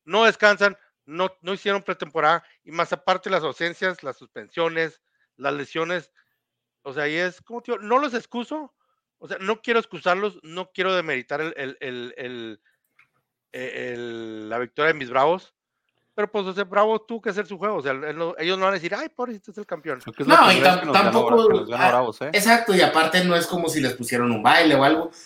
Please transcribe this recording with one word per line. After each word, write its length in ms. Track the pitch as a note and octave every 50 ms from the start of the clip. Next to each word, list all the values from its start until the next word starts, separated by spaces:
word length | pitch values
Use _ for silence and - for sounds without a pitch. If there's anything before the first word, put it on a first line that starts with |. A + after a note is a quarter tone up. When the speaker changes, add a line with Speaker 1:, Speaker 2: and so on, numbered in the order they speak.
| _
Speaker 1:
No 200 | D3+ F3 G#3+ A3+
descansan, 520 | A3 - - G#3+ G#3 G#3 - G3+ G3+ F#3+ - _ _ _ _ _
no, 240 | - D3+ E3+ F#3 F#3 F#3 _ -
no 100 | F3 G3
hicieron 300 | F#3 - G3+ G3+ G3+ F#3+
pretemporada, 640 | - F3+ - F#3 D3+ C#3 D#3+ D3+ D3+ E3+ E3 - _ _ _ _
y 60 | - D#3
más 200 | E3+ E3+ - F3+
aparte 380 | E3 - - F#3 F#3 - G3
las 120 | F#3+ E3+ D#3
ausencias, 600 | D3 B2+ - E3 E3+ E3+ - F#3+ F#3 F3+ - -
las 140 | C#3 B2
suspensiones, 840 | _ B2+ - - - G#2+ G2+ - E3+ E3 E3 D#3+ D#3+ E3 D#3 D3 _ _ _ _ _ _ _ _
las 160 | - C3 C#3 C#3+
lesiones. 580 | C#3+ C#3 - - D#3+ E3 E3 F3+ F3 D3 _ _ _ _ _ _ _ _ _ _ _ _ _ _ _ -
O 100 | C#3 B2+
sea, 160 | D3 D3 D3
y 80 | D3+
es, 240 | E3 F3+ F3+ F3 - _
como 180 | - A3+ A#3+ A#3
te 100 | - A#3+
digo, 100 | G3 G#3
no 160 | G#3 A#3+ C4
los 160 | D4 C#4 A3+
excuso, 600 | A3+ - - - A#3+ A#3 - D4 D#4 D4+ B3+ _ _ _ _ _ _ _ _ _ _
o 100 | - C#3+
sea, 100 | G3 -
no 200 | F#3+ F#3+ A3 A3 -
quiero 160 | B3 A#3 A3+
excusarlos, 580 | A3 - - D#3+ - F3+ F3 F#3+ G#3 G#3 F3+ E3+ -
no 280 | D#3 E3 F3+ F#3 - _
quiero 220 | - F#3 F#3+ F#3+
demeritar 460 | F3+ E3 D#3+ C#3+ B2+ B2 - D3 C#3+
el, 140 | D#3 E3 -
el, 220 | - C#3 C3 C3+ -
el, 340 | C#3+ C3 B2 B2 A#2+ B2 - -
el, 420 | C3 B2 B2+ A#2+ A2+ A2+ G#2+ - _ _ _ _ _ _ _ _ _ _ _ _ _ _ _ _ _ _ -
eh, 400 | B2+ B2+ B2+ B2 B2+ B2 B2 B2
el, 540 | A#2+ A#2+ A#2+ A#2 A#2 A2+ A2 A2 A2 G#2+ G#2+
la 80 | A2 A#2+
victoria 340 | B2 A#2+ _ - D3 D#3+ E3
de 60 | D3+
mis 100 | C#3 A#2+
Bravos, 440 | B2 C3 C#3 D#3 F3 F#3 - _ _ _ _ _ _ _ _ _ _ _ _ _ _
pero, 160 | - G#3 G3+
pues, 160 | - G#3+ G3
o 60 | F#3 F3+
sea, 100 | F#3+ G3+
Bravo 360 | F3+ F#3+ G3+ G#3 A3 A3 G#3+
tuvo 220 | G#3+ - A#3 A3+ -
que 80 | A3+
hacer 160 | F3 G3+ G#3
su 100 | E3 G3+ E3
juego, 180 | F#3 G#3+ G#3 E3+
o 40 | C3
sea, 100 | C#3+ C3+
él 240 | C3+ D3 D3+ D3
no, 180 | D#3+ E3+ E3 F3+ -
ellos 180 | D#3 E3+ F#3+ F#3+
no 80 | F#3+
van 80 | F#3+ G3
a 20 |
decir, 180 | F3+ D#3 E3+ G3
"Ay, 140 | A3 D#4 D#4+
pobrecito, 420 | _ - B3 B3 A3+ G3 _ -
es 80 | F3+ G#3+
el 80 | G#3
campeón". 340 | - F3+ D#3+ C#3+ D#3 C#3 B2+
Speaker 2:
Creo 140 | - - -
que 80 | - C#3+
es 60 | C3
la 80 | D#4
Speaker 3:
No, 160 | E4+ C4+ G3 F#3
y 20 |
Speaker 2:
primera 140 | - C3+ -
vez 60 | F3+
Speaker 3:
tam-, 40 | F3+
Speaker 2:
que 60 | E3
nos 80 | D3+ C#3+
gana 100 | G3 G#3 -
Speaker 3:
tampoco, 200 | A3 A3+ - A#3 A#3+
Speaker 2:
Bra-, 100 | A3+ A3 G#3+ F#3+
que 60 | -
nos 80 | - -
gana 140 | A#2 B2 -
Speaker 3:
ah, 20 | B2
Speaker 2:
Bravos, 320 | A#2+ B2 B2+ A#2 G#2+ - C3
¿eh? 80 | C#3+ F3
Speaker 3:
exacto, 400 | G#3 G3 A3+ A#3 A#3 A3+ A3 F#3+
y 60 | F3+ F3
aparte 420 | - - D#3+ D#3+ D#3+ - F3+ F3+
no 100 | F3+ F3
es 120 | E3+ E3
como 220 | - F3+ E3 E3 D#3
si 120 | D3+ D#3
les 140 | C3 B2 -
pusieron 360 | - A#2+ - B2+ A#2+ A#2+ A#2+
un 120 | A2+ G#2 A2
baile 320 | B2+ D#3 E3+ E3+ D#3 C#3+
o 100 | C3+ C3+
algo, 260 | C#3+ D#3 D#3+ E3+ - - - -